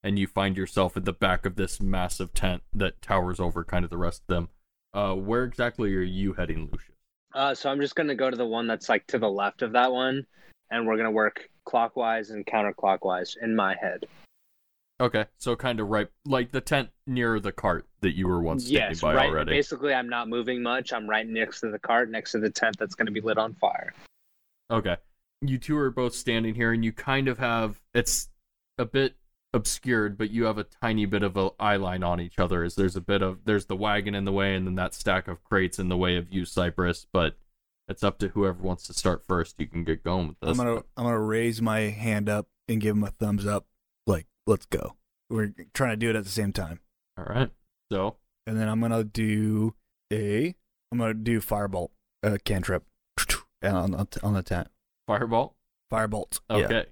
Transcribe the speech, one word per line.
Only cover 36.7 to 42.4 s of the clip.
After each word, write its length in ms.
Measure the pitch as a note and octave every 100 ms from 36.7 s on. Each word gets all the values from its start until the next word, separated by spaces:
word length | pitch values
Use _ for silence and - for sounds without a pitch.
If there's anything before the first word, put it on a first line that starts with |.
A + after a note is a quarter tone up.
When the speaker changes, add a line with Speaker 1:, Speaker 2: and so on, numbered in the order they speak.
| F2+ F2 E2+ -
Speaker 1:
but 240 | F#2 D#2+ - _ _ _ _ -
it's 140 | F2+
up 160 | G2+ -
to 100 | G2
whoever 320 | G2+ F#2+ F2
wants 240 | F#2 F2+ -
to 60 |
start 320 | F2+ F#2 F2 -
first. 280 | F2+ E2 -
You 80 | D2
can 160 | E2
get 200 | D#2+ D#2
going 260 | E2 F#2 D#2
with 100 | D#2
this. 120 | -
Speaker 3:
I'm 60 | B2 A#2+
gonna, 180 | A2+ - -
I'm 80 |
gonna 160 | A#2+ A2+
raise 420 | A2 A2 A#2 A2
my 180 | A2+ A2
hand 480 | G#2 G#2 A#2 G#2 G2+
up 180 | G#2